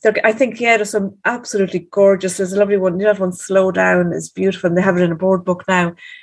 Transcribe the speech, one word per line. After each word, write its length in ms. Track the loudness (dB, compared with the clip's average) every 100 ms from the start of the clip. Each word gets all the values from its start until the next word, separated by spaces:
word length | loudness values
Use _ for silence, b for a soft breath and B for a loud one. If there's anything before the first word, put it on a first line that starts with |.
There, 120 | 0 2
I 80 | 0
think, 280 | 2 -2 0
yeah, 180 | 0 0
there's 140 | 0
some 260 | -4 -6 -6 -6
absolutely 640 | -6 -6 -2 -2 -2 -6
gorgeous. 480 | 2 4 4 -2 -4
There's 160 | -4
a 60 | 0
lovely 180 | 2 2
one, 220 | 0 0
you 60 | 0
know, 60 |
that 60 | 0
one, 140 | -2
Slow 380 | -6 -2 2 2
Down, 420 | 0 2 2 0
is 160 | -2 -8
beautiful. 380 | -2 -2 0 0
And 100 | 0
they 40 |
have 140 | 2 2
it 40 |
in 80 | 0
a 40 | 0
board 280 | 0 0
book 200 | 0 -4 0
now. 280 | 0 0 -4 B B